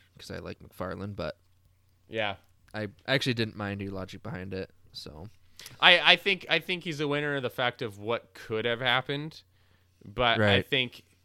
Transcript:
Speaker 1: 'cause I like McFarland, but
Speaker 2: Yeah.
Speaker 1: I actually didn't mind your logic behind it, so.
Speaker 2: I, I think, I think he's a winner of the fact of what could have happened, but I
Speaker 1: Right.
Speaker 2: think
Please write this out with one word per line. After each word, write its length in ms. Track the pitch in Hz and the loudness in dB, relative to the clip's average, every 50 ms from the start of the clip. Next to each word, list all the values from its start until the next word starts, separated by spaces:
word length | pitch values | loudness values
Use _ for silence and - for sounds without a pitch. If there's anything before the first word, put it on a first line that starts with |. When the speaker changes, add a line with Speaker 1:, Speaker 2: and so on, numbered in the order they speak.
| _ _ _ - | _ _ _ -20
Speaker 1:
'cause 100 | - - | -16 -14
I 80 | 92 87 | -12 -12
like 220 | 85 87 92 - | -10 -12 -14 -14
McFarland, 560 | - - - - 92 92 90 92 95 104 101 | -18 -20 -12 -10 -8 -8 -6 -8 -8 -10 -8
but 220 | 95 85 76 - - _ _ _ _ _ _ _ _ _ _ _ _ _ - | -6 -6 -8 -8 -10 _ _ _ _ _ _ _ _ _ _ _ _ _ -8
Speaker 2:
Yeah. 280 | - 110 107 104 95 - - _ _ _ _ - - | -4 -4 -2 -2 -4 -6 -12 _ _ _ _ -12 -8
Speaker 1:
I 140 | 107 107 101 - - _ - | -8 -8 -8 -8 -10 _ -2
actually 260 | 135 139 - 135 120 | 0 0 0 0 0
didn't 220 | 117 113 110 - 104 | 0 -2 -4 -4 -6
mind 240 | 104 101 101 101 | -6 -6 -6 -6
your 100 | 98 98 | -6 -8
logic 300 | 98 95 92 92 - 95 | -8 -8 -10 -10 -12 -14
behind 320 | - 104 95 90 92 98 95 | -12 -10 -10 -10 -10 -8 -8
it, 160 | 95 92 - - - - - | -8 -8 -10 -12 -20 -20 -20
so. 360 | - - - - 73 76 87 107 - - - - - - - - - - | -16 -16 -14 -14 -14 -14 -16 -16 -18 -20 -20 -20 -20 -20 -18 -18 -2 6
Speaker 2:
I, 200 | 151 180 180 170 147 160 180 | 8 8 8 10 8 6 6
I 20 | 170 | 6
think, 280 | - 202 196 175 - - | 4 0 -2 -2 0 0
I 100 | 165 165 | 0 0
think 240 | 160 - 185 175 160 | 0 -2 -4 -6 -4
he's 160 | 180 151 139 | -6 -4 -2
a 80 | 156 143 | -2 0
winner 300 | 143 147 147 147 143 139 | 0 0 0 -2 -2 -2
of 40 | |
the 80 | 123 117 | -2 -4
fact 320 | - - 127 123 120 - | -2 0 -2 -2 -2 -2
of 160 | 131 110 98 101 | -6 -8 -8 -8
what 360 | 104 110 117 - - _ - | -4 -4 -4 -4 -4 _ -16
could 300 | - - - 113 110 110 | -18 -10 -6 -4 -2 0
have 160 | 120 120 113 | -2 -2 0
happened, 600 | 131 127 120 131 127 - 139 143 151 160 - - - _ _ _ _ _ _ _ _ _ _ _ - | 0 0 2 2 0 -2 -4 -6 -6 -8 -12 -14 -20 _ _ _ _ _ _ _ _ _ _ _ -20
but 360 | 101 104 - 123 120 113 110 | -8 -2 2 4 4 6 6
I 40 | 107 104 101 127 | 6 6 6 4
Speaker 1:
Right. 100 | - - | 4 2
Speaker 2:
think 340 | 147 131 127 120 - - - _ _ _ _ | 0 0 0 0 -4 -12 -20 _ _ _ _